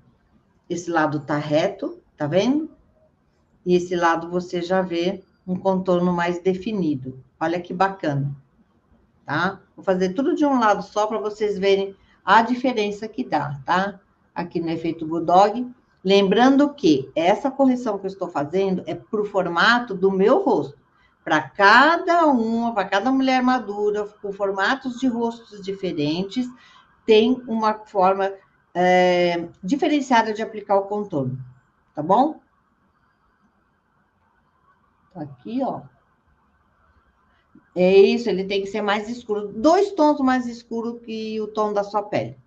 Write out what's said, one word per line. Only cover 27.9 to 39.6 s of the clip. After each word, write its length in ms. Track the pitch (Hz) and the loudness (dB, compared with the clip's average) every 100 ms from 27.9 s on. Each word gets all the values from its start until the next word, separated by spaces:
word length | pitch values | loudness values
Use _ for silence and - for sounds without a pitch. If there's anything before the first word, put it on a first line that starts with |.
| 202 185 196 196 196 _ _ _ 175 | 2 2 2 -2 -6 _ _ _ 0
é, 680 | 180 180 180 180 175 170 170 - | 4 4 4 4 2 -2 -6 -10
diferenciada 720 | 185 285 339 294 262 226 220 | -4 -2 0 0 2 2 2
de 80 | 214 | -4
aplicar 360 | 214 214 - 196 | -8 -10 -2 -2
o 100 | 196 | 0
contorno, 500 | 208 202 151 127 127 - - _ _ _ | -6 -4 -4 -4 -8 -14 -20 _ _ _
tá 60 | - | -10
bom? 380 | 151 214 302 - _ _ _ _ _ _ _ _ _ _ _ _ _ _ _ _ _ _ _ _ _ _ _ _ _ _ _ | 2 2 2 -2 _ _ _ _ _ _ _ _ _ _ _ _ _ _ _ _ _ _ _ _ _ _ _ _ _ _ _
Tá 100 | 185 | -16
aqui, 380 | 147 - 208 247 | -16 -16 -10 -6
ó. 180 | 247 - - _ _ _ _ _ _ _ _ _ _ _ _ _ _ _ _ _ _ | -6 -6 -14 _ _ _ _ _ _ _ _ _ _ _ _ _ _ _ _ _ _
É 220 | 170 180 196 | 2 6 8
isso, 320 | 220 233 220 | 6 4 -2
ele 160 | 185 | -4
tem 160 | 190 196 | -2 -4
que 80 | 196 | -4
ser 140 | 214 | -4
mais 260 | 208 214 214 | -2 -2 -4
escuro, 400 | 240 - 208 202 | -12 -6 -6 -6
dois 420 | 220 | 2